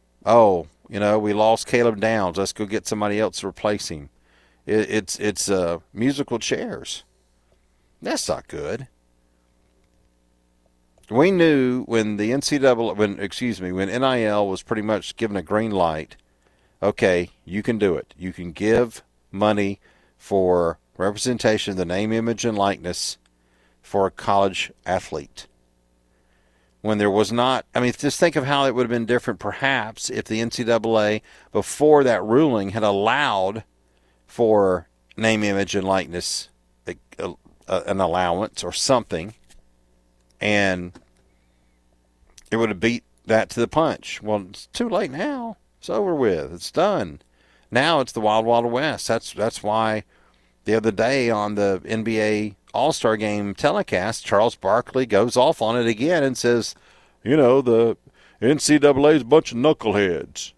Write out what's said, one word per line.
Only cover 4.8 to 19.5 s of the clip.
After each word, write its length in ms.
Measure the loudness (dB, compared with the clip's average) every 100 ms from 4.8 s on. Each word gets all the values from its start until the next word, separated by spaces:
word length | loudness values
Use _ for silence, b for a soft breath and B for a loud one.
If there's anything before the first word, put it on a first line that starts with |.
| 0
it's, 300 | -2 -4 -4
it's, 300 | -4 -2 -2
uh, 300 | 0 0 -4 _
musical 460 | -4 -2 -2 -4 -6
chairs. 640 | -4 -4 -4 -10 -12 -14 -16 _ _ _ _ _ _ _ _ _
That's 260 | -6 -4 -4
not 200 | -6 -8
good. 400 | -10 -8 -8 -12 _ _ _ _ _ _ _ _ _ _ _ _ _ _ _ _ _ _ _ _ _ -2
We 220 | 4 4
knew 520 | 6 4 4 2 -2
when 340 | 0 0 0 0
the 140 | -2
N 100 | -2
C 160 | -2 2
double 320 | 4 2 0
A, 20 |
when, 260 | 0 -2 -2
excuse 420 | -8 -6 -6 -4
me, 100 | -4
when 180 | -4 -2
N 140 | 0
I 200 | 0 0
L 240 | 0 0 0
was 140 | -4
pretty 200 | -6 -4
much 340 | -2 -2 -4 -6
given 220 | -4 -4
a 40 |
green 300 | -2 -2 0
light, 440 | 0 0 -2 -8 -16 _ _ _ _ _ -4
okay, 480 | -4 2 2 2 -2 _ -10
you 180 | -6
can 140 | -4 0
do 180 | 0 0
it. 180 | -6 -12
You 160 | -12
can 180 | -10 -12
give 520 | -4 2 2 0 -6 -20 _ _
money 480 | 0 2